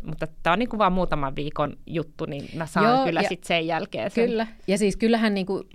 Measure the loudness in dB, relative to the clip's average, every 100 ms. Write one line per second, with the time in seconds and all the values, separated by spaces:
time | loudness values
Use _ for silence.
0 | -8 -6 -6 -2 2 2 0 2 2 4
1 | 2 0 -2 -4 -4 -2 -4 -4 -6 -6
2 | -6 -8 -8 -8 -8 -8 -2 4 4 4
3 | 2 0 0 -4 -2 0 0 -2 -4 -6
4 | -2 0 2 0 -4 -6 -2 2 2 2
5 | 2 4 2 0 -2 -4 -8